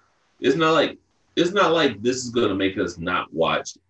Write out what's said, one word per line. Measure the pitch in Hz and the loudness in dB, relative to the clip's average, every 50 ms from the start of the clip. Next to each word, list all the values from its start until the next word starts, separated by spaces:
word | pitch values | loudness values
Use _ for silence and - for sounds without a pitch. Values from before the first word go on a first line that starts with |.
| _ _ _ _ _ _ _ _ | _ _ _ _ _ _ _ _
it's | - 131 147 | 0 0 2
not | 165 160 160 | 2 2 2
like, | 165 - - - - - _ _ _ _ _ _ - | 2 2 2 0 -4 -12 _ _ _ _ _ _ -2
it's | - 170 180 | 0 0 2
not | 202 202 175 160 170 | 2 2 2 4 4
like | 160 151 135 104 101 | 2 2 0 0 0
this | 110 123 131 127 127 | -2 -2 -2 -2 -6
is | 117 | -4
gonna | 117 120 110 98 95 | 0 0 0 0 0
make | 98 98 95 - 104 | 0 0 -2 0 -2
us | 92 - - | -4 -4 -4
not | 87 82 87 87 - - - - | -6 -4 -4 -2 -4 -4 -6 -2
watch | 98 95 78 78 82 - - - _ _ | -2 0 0 0 -2 -4 -8 -16 _ _